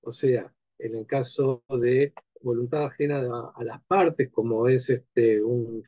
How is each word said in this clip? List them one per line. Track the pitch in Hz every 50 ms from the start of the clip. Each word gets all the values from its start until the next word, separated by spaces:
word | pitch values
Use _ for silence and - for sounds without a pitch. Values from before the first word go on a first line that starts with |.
O | - 117
sea, | 117 - - 135 123 120 - - _ _ _ _ _ _
en | - 117 113
el | 113 110
caso | _ 135 139 127 123 - - 139 135 131 120 _ _
de | 135 123 120 120 127 131 143 143 _ - _ _ _ -
voluntad | - 123 120 117 123 123 156 151 147
ajena | 135 - _ 147 143 147 139
a, | 127 123 120 120 117 - -
a | - 120
las | 110 - - _
partes, | _ 180 196 185 165 160 - 131 127
como | _ - 110 117 113 110 117 123
es, | 131 127 123 -
este, | 127 117 _ _ _ 123 117 113 110 107
un | 107 113 123 123 117 113 113 110 110